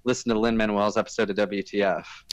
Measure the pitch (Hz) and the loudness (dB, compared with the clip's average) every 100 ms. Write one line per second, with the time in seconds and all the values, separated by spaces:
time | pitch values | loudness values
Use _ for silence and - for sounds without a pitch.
0 | 120 123 - 110 117 113 110 104 104 104 | -2 -2 0 2 2 2 2 2 2 0
1 | 104 - 104 98 101 101 95 101 98 85 | -2 -2 -2 0 0 -2 -4 0 0 0
2 | - - - | -4 -14 -12